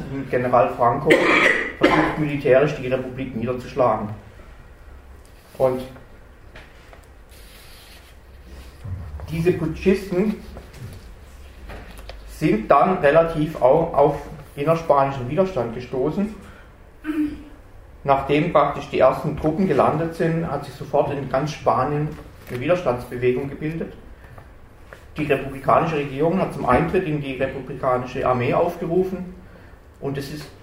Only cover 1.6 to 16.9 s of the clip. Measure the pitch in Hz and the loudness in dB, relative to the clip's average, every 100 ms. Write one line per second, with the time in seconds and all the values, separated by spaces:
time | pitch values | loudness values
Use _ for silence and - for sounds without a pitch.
1.6 | - - - 156 156 160 147 143 143 131 | -2 2 4 4 2 0 -2 0 4 6
2.6 | 147 135 127 127 127 127 135 113 123 123 | 4 0 -2 -2 -4 -8 -8 -4 -4 -4
3.6 | - 135 120 107 104 - - - - - | -4 2 2 2 -2 -10 -16 -20 -20 -20
4.6 | - - - - - - - - - - | -20 -20 -20 -20 -20 -20 -20 -20 -16 0
5.6 | 131 123 - - - - - - - - | 0 0 -6 -14 -20 -20 -20 -20 -20 -20
6.6 | - - - - - - - - - - | -20 -20 -20 -20 -20 -20 -20 -20 -20 -20
7.6 | - - - - - - - - - - | -20 -20 -20 -20 -20 -20 -20 -20 -20 -18
8.6 | - - - - - - - 165 175 160 | -18 -16 -12 -12 -12 -14 -8 0 2 2
9.6 | 156 - 196 202 - 180 220 - - - | -2 0 2 2 2 0 0 -2 -8 -16
10.6 | - - - - - - - - - - | -18 -16 -14 -14 -18 -20 -20 -20 -20 -18
11.6 | - - - - - - - - 156 214 | -16 -16 -16 -16 -16 -16 -16 -2 0 2
12.6 | 214 143 185 185 143 156 165 160 151 - | 4 4 6 4 6 6 4 2 -2 2
13.6 | 123 160 160 - 151 - - - - - | 6 6 4 4 4 2 -6 -14 -14 -4
14.6 | 143 165 - 143 135 127 123 151 190 131 | 0 2 4 4 2 0 -2 0 0 -2
15.6 | 113 120 - 131 143 196 208 - - - | -4 -6 -6 -2 -2 -2 -4 -6 -16 -20
16.6 | - - - | -20 -20 -20